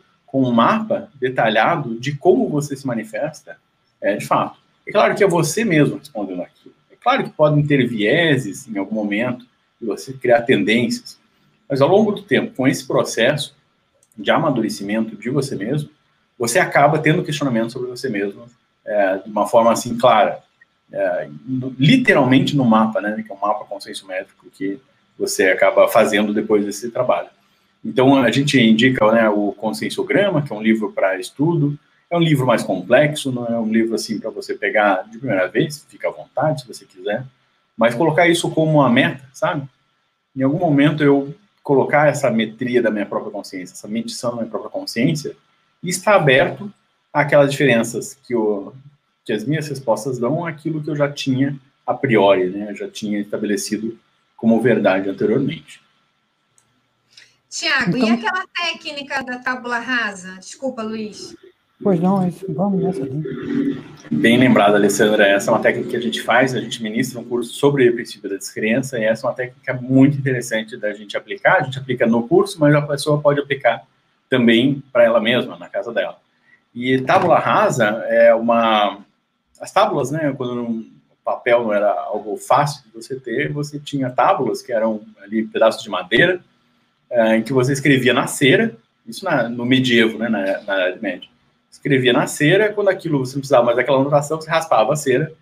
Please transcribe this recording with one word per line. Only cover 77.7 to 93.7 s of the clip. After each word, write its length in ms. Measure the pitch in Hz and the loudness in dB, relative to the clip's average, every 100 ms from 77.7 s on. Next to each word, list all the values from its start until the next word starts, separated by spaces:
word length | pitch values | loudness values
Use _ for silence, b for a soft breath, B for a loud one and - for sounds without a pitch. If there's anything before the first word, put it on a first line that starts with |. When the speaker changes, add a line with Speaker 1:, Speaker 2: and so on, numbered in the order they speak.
| 143 107 113 113 | 2 0 0 0
Speaker 1:
é 260 | 117 117 | 4 6
uma... 680 | 113 117 117 113 107 101 98 - _ _ _ _ - | 6 4 2 4 2 2 -4 -16 _ _ _ _ -18
As 120 | - | -4
tábulas, 400 | 190 214 160 127 | 0 2 0 -2
né, 220 | 156 147 131 | -2 -2 -2
quando 280 | 123 120 | -6 -6
o 220 | 117 113 107 - _ _ 113 | -6 -6 -8 -18 _ _ -6
papel 380 | 101 131 131 | -2 2 2
não 100 | 113 | 2
era 180 | 104 101 | 0 2
algo 460 | 90 - 104 104 98 | 0 -4 -6 -6 -6
fácil 460 | - 131 147 - _ | 2 2 2 -4 _
de 60 | |
você 280 | 113 - 131 | -18 -12 -12
ter, 320 | 117 120 151 | -6 -4 -4
você 280 | 147 147 147 | -6 -8 -10
tinha 300 | - 139 127 | -8 -6 -4
tábulas, 520 | 127 156 196 117 101 | 2 2 2 -2 -4
que 100 | - | -4
eram 340 | 113 113 107 - - | -2 -2 -4 -10 -20
ali 240 | 98 110 110 | -6 -4 -2
pedaços 380 | 107 110 - | 2 2 0
de 60 | 110 | -6
madeira, 520 | 92 90 123 175 180 _ _ _ _ _ _ - | -8 -2 2 2 0 _ _ _ _ _ _ -6
eh, 280 | 120 113 113 | 0 2 2
em 60 | |
que 80 | 110 | 0
você 220 | 131 127 | 0 0
escrevia 400 | 139 151 131 120 | 0 2 2 2
na 140 | 127 170 | 0 -2
cera, 500 | - 131 113 113 - _ _ - | 0 2 4 0 -6 _ _ -20
isso 200 | - 185 | -10 -2
na, 240 | 143 117 | -2 -2
no 160 | 120 120 | -4 0
medievo, 520 | 131 127 117 110 107 | 2 2 2 2 0
né, 120 | 113 | -4
na, 120 | 104 95 98 | -2 -2 -4
na 260 | - 98 92 | -4 -2 -2
Idade 140 | 104 | -4
Média. 340 | 101 90 - _ _ _ _ | -8 -10 -14 _ _ _ _
Escrevia 420 | - 151 135 123 | -10 -2 0 2
na 120 | 131 190 | 2 0
cera, 460 | - 151 196 214 | 0 2 4 2
quando 160 | 208 196 | 0 -2
aquilo 320 | 180 165 143 | -2 -2 -4
você 160 | 127 143 | -4 -6
não 60 | |
precisava 240 | 135 127 | 2 4
mais 100 | 120 | 4